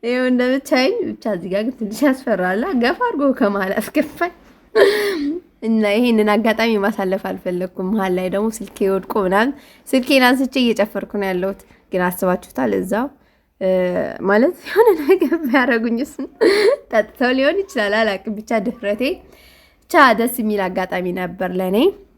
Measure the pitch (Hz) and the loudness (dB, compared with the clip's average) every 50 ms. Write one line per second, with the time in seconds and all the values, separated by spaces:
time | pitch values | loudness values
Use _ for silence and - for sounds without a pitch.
0 | - 233 247 254 254 254 254 247 247 247 262 277 269 - 320 262 254 285 440 480 | -2 -2 -2 0 2 2 2 2 2 2 0 -2 0 0 0 2 2 2 0 -2
1 | 359 226 208 - - 240 208 175 170 185 180 196 220 233 254 - 226 202 220 - | -4 -6 -6 -6 -6 -4 -4 -4 -4 -4 -4 -2 -2 -4 -4 -6 -8 -8 -4 0
2 | 285 294 262 262 - 254 220 180 180 180 185 208 254 392 359 247 233 247 349 - | 2 2 2 0 0 -2 -2 0 0 0 0 -2 -2 -2 0 0 0 0 0 0
3 | 494 480 466 285 285 277 254 - 247 202 202 196 190 185 - - 214 - - 294 | -2 -2 0 0 0 0 2 2 0 0 0 0 -2 -2 -2 -4 -4 -2 -2 -2
4 | 294 - - - 339 349 - - - - - _ _ _ _ 440 403 392 415 427 | -2 -2 -4 -6 -6 -6 -6 -12 -20 -20 -20 _ _ _ _ 2 2 4 2 0
5 | 415 403 392 320 285 285 320 359 - _ _ _ - 220 226 220 214 208 202 220 | -2 -2 -4 -4 -4 -6 -6 -8 -12 _ _ _ -4 -2 0 0 0 0 0 0
6 | 247 247 233 214 214 214 208 214 214 226 214 214 226 233 226 208 196 202 214 - | 2 2 2 2 2 2 2 2 0 0 0 0 0 0 0 0 0 -2 -2 -2
7 | 196 185 190 196 - 196 185 190 - 185 180 175 185 185 _ - 190 185 214 220 | -2 -2 -2 -4 -4 -8 -10 -8 -6 -6 -6 -4 -6 -8 _ -8 -4 -2 -2 -2
8 | 190 190 180 180 185 185 180 196 214 226 220 - 202 190 - - 214 190 190 190 | 0 0 -2 -2 -2 -2 -2 -2 -2 -2 -4 -6 -14 -14 -6 -2 0 0 0 -2
9 | 190 - - 220 196 180 190 202 226 269 277 - - - - _ _ - - 262 | -4 -4 -4 -2 0 2 2 2 2 0 -2 -6 -14 -20 -20 _ _ -2 -2 -2
10 | 247 - 294 269 254 247 262 262 277 247 - 277 247 233 220 - 202 208 - 202 | 2 4 2 4 4 4 2 2 0 -2 0 0 0 0 2 0 0 -2 -2 -10
11 | 190 - - 208 202 190 185 180 180 196 202 - - _ _ _ _ _ - 185 | -10 -6 -6 -4 -4 -2 -2 -2 -4 -4 -6 -8 -16 _ _ _ _ _ -4 -2
12 | 180 180 180 - - 185 180 185 - - - - 269 - 202 190 185 185 208 208 | -2 -2 -2 -2 0 0 0 -2 -4 -10 -6 -4 -2 -2 0 -2 -2 -2 -2 -4
13 | 254 285 - _ _ _ _ _ _ _ _ _ 196 185 185 185 185 180 180 - | -4 -6 -10 _ _ _ _ _ _ _ _ _ -2 0 0 0 0 0 -2 -2
14 | - - - - - 190 202 214 247 349 359 - - - - 359 466 480 381 311 | -4 -4 -6 -4 0 2 4 4 4 2 0 -4 -12 -4 2 4 4 4 4 2
15 | 294 269 381 381 349 262 302 330 320 254 226 277 247 269 247 233 220 240 233 226 | 2 2 2 2 4 0 0 -2 -2 2 2 2 4 4 2 0 0 -2 -2 -2
16 | 269 - - - 269 349 - - 453 349 392 415 427 415 554 571 - _ - - | -4 -6 -8 -12 -12 -12 -4 2 2 4 4 4 4 2 2 0 -4 _ 0 0
17 | 302 311 - - 262 247 262 262 269 285 339 392 381 - - 247 208 202 202 220 | 0 0 -2 -2 0 0 2 2 2 2 2 0 -4 -4 -4 -4 -2 0 0 0
18 | 226 214 196 190 - 226 208 202 214 - 240 220 190 233 233 - - 202 208 214 | 0 0 -2 -4 -6 -10 -10 -10 -6 -4 -4 -2 -2 -4 -8 -6 -4 -4 -2 -2
19 | 247 277 370 - - - - - - - _ _ _ _ _ _ _ _ - 339 | -2 -4 -4 -6 -12 -20 -20 -20 -20 -20 _ _ _ _ _ _ _ _ 4 6
20 | 285 254 226 202 233 247 240 - 220 214 214 202 190 185 185 190 185 185 - 185 | 6 6 6 4 0 -2 -2 -4 -2 -2 -2 -2 -2 -2 -2 -4 -4 -4 -4 -4
21 | 180 180 175 185 185 180 180 185 196 185 180 180 185 185 190 214 277 392 403 - | -4 -4 -4 -4 -6 -8 -6 -6 -6 -4 -2 -2 -2 0 2 4 2 2 2 -2
22 | - _ _ | -18 _ _